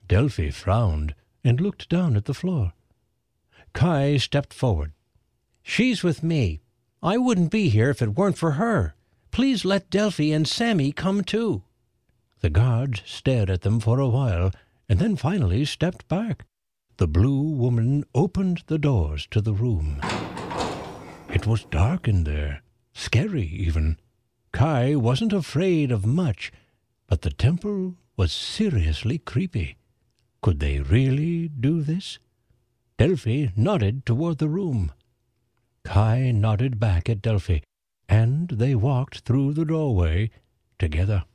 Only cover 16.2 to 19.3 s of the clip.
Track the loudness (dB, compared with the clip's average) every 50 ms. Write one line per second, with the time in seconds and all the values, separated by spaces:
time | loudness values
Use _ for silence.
16.2 | -2 -4 -6 -8 -10 _ _ _ _ _ _ _ _ _ _ -2 -2 0 4 4
17.2 | 4 4 4 0 0 0 0 0 0 2 2 2 2 2 2 0 -2 _ _ 0
18.2 | 0 2 0 0 0 0 -2 -2 -4 -4 -4 0 0 2 2 2 0 0 -2 -6
19.2 | -8 -4